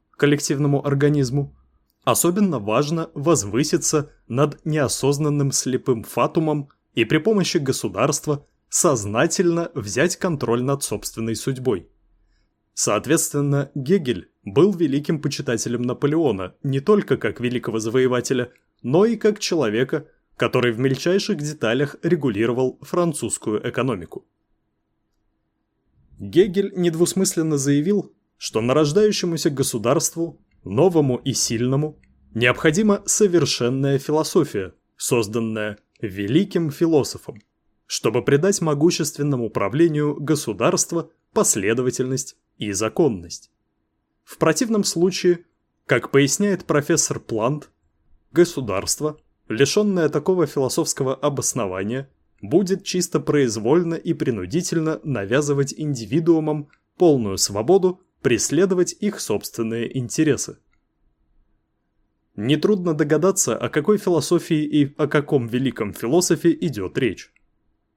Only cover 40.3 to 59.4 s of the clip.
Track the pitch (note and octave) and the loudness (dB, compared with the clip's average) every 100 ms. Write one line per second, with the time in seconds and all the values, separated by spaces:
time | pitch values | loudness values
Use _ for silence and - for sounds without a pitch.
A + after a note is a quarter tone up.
40.3 | D3+ - G2+ C#3 F#3 - E3+ D#3 _ _ | -2 -2 0 0 0 -2 -4 -6 _ _
41.3 | - - A2 G2 A#2+ B2 - B2+ C3 - | 0 0 0 0 0 0 -2 -2 -4 -8
42.3 | - _ - G#2 G2 A2 - D3+ F#2+ E2+ | -16 _ -10 -6 -2 -2 2 0 0 -10
43.3 | - _ _ _ _ _ _ _ _ - | -18 _ _ _ _ _ _ _ _ -14
44.3 | - D#3 D#3 A#3 G#3+ F#3+ E3 F#3 F#3 F3+ | -2 0 2 0 0 0 0 0 2 2
45.3 | F3 - _ _ _ - B2 - C#3 C#3 | 0 -4 _ _ _ -2 -2 2 2 2
46.3 | - G3+ F#3 - D3 C#3+ D#3+ - C3+ - | 2 0 -2 0 0 2 0 0 -6 -6
47.3 | A2 A#2+ D3+ - _ _ _ _ _ _ | -2 -2 -2 -8 _ _ _ _ _ _
48.3 | E3 E3+ C#3+ A2+ F#2+ F2+ - D3+ D3+ _ | 2 2 0 -4 -4 -4 -4 -4 -8 _
49.3 | _ - A2+ C#3 G#3 G#3 F3+ D3+ D3+ D3 | _ -4 0 2 2 2 2 0 0 0
50.3 | F#3 D3 C#3+ C3 - D3+ - C3 C3 D3 | 2 0 0 -2 -2 -2 -2 -4 -2 -2
51.3 | C3 - B2+ G2 F#2 G#2 C3 C#3 _ _ | -2 -4 -2 -4 -4 -4 -6 -8 _ _
52.3 | _ G2+ E3 F#3 F#3+ - F3+ E3+ D3+ C#3 | _ 0 2 2 -2 -2 -4 -2 -2 0
53.3 | D3+ B2 G#2+ G#2+ E3+ F3 E3 E3+ C#3+ C#3+ | 2 2 0 2 2 2 -4 -4 -2 -2
54.3 | A2 F#2 D3+ F3 D#3+ D#3 D#3 D#3 A#2 G2 | -4 -4 -4 -2 -2 -2 -4 -4 -4 0
55.3 | C3 D3 C#3 C#3 - D3+ B2 G2 D3+ E3 | 0 2 0 -2 -4 -6 -6 -2 0 4
56.3 | D#3+ D3+ D3+ D3 _ _ - F3 C3+ G#2 | 2 2 -4 -6 _ _ 2 4 4 2
57.3 | F#2 - G#2 B2 F#3+ F#3 F#3 _ _ C3+ | -2 -2 0 4 4 4 -2 _ _ 0
58.3 | A2 - C#3+ G3 F3+ F3 - G#3 - - | 2 0 2 2 2 -2 -2 -4 -4 -4
59.3 | G#2 | -4